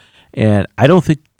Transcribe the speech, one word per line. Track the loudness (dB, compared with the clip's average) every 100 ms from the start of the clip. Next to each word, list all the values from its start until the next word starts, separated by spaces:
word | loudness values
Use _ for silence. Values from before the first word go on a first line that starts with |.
| _ _ _
And | -4 -2 -2 -4 -2
I | 2
don't | 2
think | 0 -4 _ _